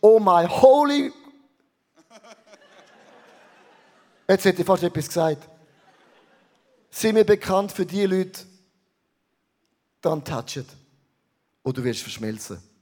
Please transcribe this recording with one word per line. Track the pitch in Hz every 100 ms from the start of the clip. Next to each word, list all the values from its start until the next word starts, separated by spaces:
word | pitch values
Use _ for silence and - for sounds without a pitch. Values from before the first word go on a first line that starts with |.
oh | 208 220
my | 202 175 170
holy, | - 262 277 294 285 269 - - _ _ _ _ _ _ _ 160 220 233 220 _ 208 _ 190 - 208 _ - - - _ _ _ _ _ _ _ _ _
jetzt | 190
hätte | 202 180
ich | 175
fast | 185
etwas | 170 - 156
gesagt. | 170 160 147 - _ _ _ _ _ _ _ _ _ _ _ _ _ _
Sind | - 220 220
wir |
bekannt | 208 202 - 190 202
für | - 175
die | 185 196
Leute, | 185 185 - - _ _ _ _ _ _ _ _ _ _ _ _ _ _ _
dann | 175 156 143
touch | 147 139 -
it. | 131 - _ _ _ _ _ _ _ _
Und | - 131
du | 123
wirst | 113
verschmelzen. | - - 110 110 - 92 - _